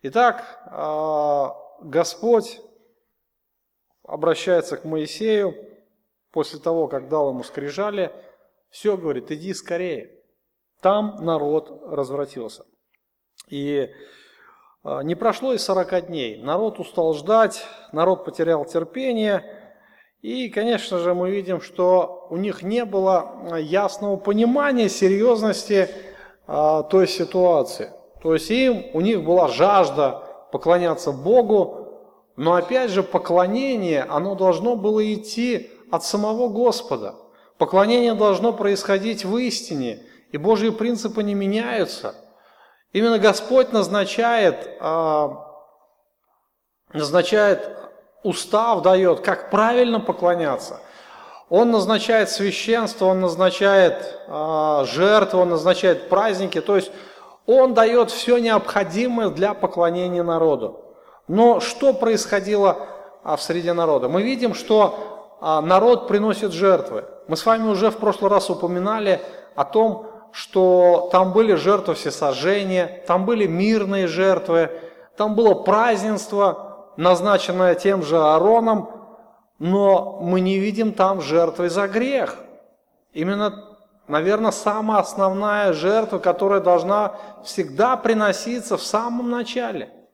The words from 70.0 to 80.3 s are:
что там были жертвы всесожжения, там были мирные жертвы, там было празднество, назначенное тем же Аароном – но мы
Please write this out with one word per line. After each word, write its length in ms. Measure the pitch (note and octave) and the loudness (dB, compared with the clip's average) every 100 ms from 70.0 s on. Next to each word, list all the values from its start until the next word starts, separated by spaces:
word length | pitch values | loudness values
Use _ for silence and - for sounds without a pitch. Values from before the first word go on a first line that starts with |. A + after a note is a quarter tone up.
| - - - | -12 -20 -20
что 760 | - - F#3+ F#3 F3+ F3+ F3 F3+ | -18 -4 2 4 6 6 4 4
там 220 | F3+ F#3 | 2 4
были 220 | F#3+ A3 | 2 4
жертвы 400 | E3+ D#3+ G3+ F3 | 2 2 0 0
всесожжения, 1080 | D#3+ D#3+ - D3 B2+ D#3 G3+ G3 F#3 E3+ - - | -6 -6 -4 -4 -2 -2 -2 -2 -2 -4 -8 -2
там 180 | F3+ | 0
были 220 | F#3+ A#3 G3 | 0 0 0
мирные 600 | E3+ G#3 A3 G3 G3 F3+ | 0 2 0 0 -2 -2
жертвы, 640 | D#3+ F#3+ F3+ - E3 D#3+ - - - - - | 0 2 2 2 2 2 -4 -16 -20 -20 -6
там 180 | G#3+ | -2
было 200 | G#3 A3 | 4 4
празднество, 1400 | E3+ - G#3 A#3+ G#3 G#3+ G#3+ - G3+ G3 - - - - - | 4 2 2 2 0 -2 -6 -4 0 0 0 -12 -18 -18 0
назначенное 760 | F3 F3 G3 F#3+ F#3+ F3+ F3+ | 2 4 4 2 0 2 2
тем 280 | E3+ G3 G3 | 4 2 0
же 160 | D3+ E3 | 2 4
Аароном – 800 | D3+ D#3 F#3 A3+ A3+ G#3+ - - - - _ _ _ _ | 6 6 6 4 4 0 -2 -16 -20 -20 _ _ _ _
но 600 | D#3+ G3 G3+ F#3 F#3+ - | 0 4 6 4 2 -8
мы 200 | E3+ | -2